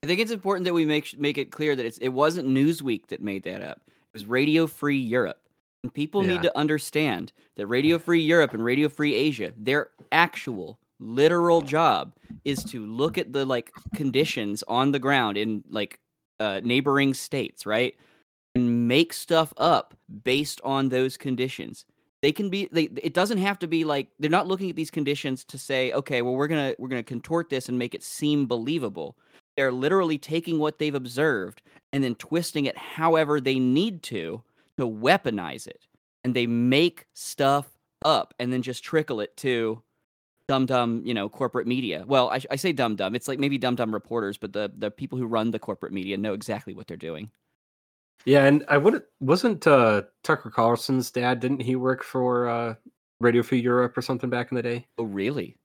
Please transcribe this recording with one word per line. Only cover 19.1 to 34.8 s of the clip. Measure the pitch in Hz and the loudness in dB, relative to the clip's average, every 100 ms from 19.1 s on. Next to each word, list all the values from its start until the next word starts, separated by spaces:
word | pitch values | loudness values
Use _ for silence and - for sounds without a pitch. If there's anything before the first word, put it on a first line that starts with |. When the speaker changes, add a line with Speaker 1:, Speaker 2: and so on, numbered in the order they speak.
Speaker 1:
stuff | - - 165 156 - | -2 0 0 0 0
up | 156 143 - - _ 104 | 2 2 0 -16 _ -6
based | 127 135 147 - | 0 0 0 -6
on | - 135 135 | -4 0 0
those | 127 131 - | 2 0 -2
conditions. | 139 123 127 - - - - _ _ _ | -6 -4 -4 -6 -14 -14 -20 _ _ _
They | 143 | 0
can | 156 202 | 0 -4
be, | 190 196 | -4 -2
they, | 165 156 135 | 0 0 -2
it | 165 | -4
doesn't | 180 202 220 | 0 0 2
have | 196 202 | 0 -2
to | 170 | -2
be, | 165 | -2
like, | 156 143 135 _ | 0 -2 -4 _
they're | 151 | 0
not | 175 180 | 2 0
looking | 185 190 | -4 -4
at | 160 | -6
these | 156 | -6
conditions | 165 143 143 143 131 - | -4 -2 -2 -4 -8 -10
to | 135 | -18
say, | - 135 127 | -4 -2 0
"Okay, | - - 131 | -2 -2 -2
well, | 120 127 | 0 0
we're | 147 | 0
gonna, | 160 139 - | 0 -2 -4
we're | 127 | -6
gonna | 127 | -6
contort | 117 120 - 165 165 | -6 -10 -4 -4 -2
this | 131 - | -6 -4
and | 123 | -4
make | 123 | -4
it | - | -8
seem | - - 147 147 131 | -12 -4 0 2 0
believable." | 120 117 165 120 90 73 - _ _ _ - | -2 -2 -4 -4 -6 -12 -14 _ _ _ -2
They're | 135 | -2
literally | 127 139 190 175 151 | 0 2 2 2 -2
taking | - 160 170 165 | -2 -4 -2 0
what | 151 151 | 0 -2
they've | 151 139 | -4 -4
observed | 127 120 156 117 92 - _ - _ | -6 0 2 0 -4 -12 _ -20 _
and | 139 | -2
then | 131 113 | -2 -4
twisting | - 160 170 156 139 | -4 -2 -2 -4 -4
it | - | -4
however | - - 160 160 151 147 | -12 -2 2 4 4 2
they | 131 135 | 2 2
need | 127 135 214 180 | 4 4 2 -4
to, | - 110 82 104 _ _ _ | -8 -8 -6 -10 _ _ _
to | - | -6